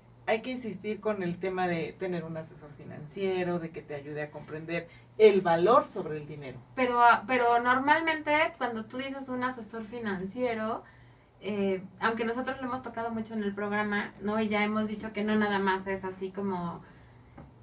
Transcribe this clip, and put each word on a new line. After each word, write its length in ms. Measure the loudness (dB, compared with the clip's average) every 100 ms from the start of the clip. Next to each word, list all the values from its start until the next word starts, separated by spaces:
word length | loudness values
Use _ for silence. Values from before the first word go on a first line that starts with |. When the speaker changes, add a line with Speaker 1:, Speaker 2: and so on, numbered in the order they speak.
| -20 -8 -2
Speaker 1:
hay 160 | -2
que 100 | -2
insistir 500 | -6 -6 -6 -6 -4
con 200 | -2 -2
el 160 | -2 -2
tema 300 | -2 0 0
de 240 | 0 -4 -6
tener 240 | -4 -4
un 140 | -6 -8
asesor 340 | -10 -14 -18 -16
financiero, 800 | -14 -14 -12 -4 -2 0 0 -2
de 120 | -4
que 100 | -10
te 120 | -10 -10
ayude 260 | -8 -8
a 100 | -8
comprender 560 | -10 -10 -10 -4 -6 -6 -14 -6 8
el 240 | 10 10
valor 440 | 4 4 6 6 4
sobre 280 | -2 -6 -6
el 80 | -8
dinero. 320 | -12 -12 -14 -8 -2
Speaker 2:
Pero, 260 | 2 8
ah, 240 | 8 8 4
pero 320 | 2 4 4
normalmente 720 | 4 4 4 4 2 -2 2 2 2 -2
cuando 280 | -4 -4 -8
tú 120 | -8
dices 300 | -6 -8 -6
un 160 | -4
asesor 400 | -4 -4 -10 -10
financiero, 1000 | -10 -6 -4 -4 -6 -2 -2 0 -2 -4 -8 -20 -20 -20 -20 -10
eh, 420 | -4 0 0 0 -6 -2
aunque 240 | -2 0
nosotros 320 | -2 -2 -4 -4
lo 60 | -4
hemos 140 | -6
tocado 300 | -6 -6 -4
mucho 220 | -4 -6
en 100 | -4
el 100 | -4
programa, 600 | -2 -2 -2 0 -2 -4 -6
¿no? 180 | -2 0
Y 80 | 0
ya 160 | 0
hemos 240 | 0 0 -2
dicho 240 | -4 -6
que 140 | -4 0
no 100 | 2
nada 240 | 2 2
más 260 | 2 0 -2
es 180 | -4 -6
así 260 | -6 -8
como, 500 | -4 -4 -2 -4 -8 -14 -20 -20 -20 -20 -20 -20 -20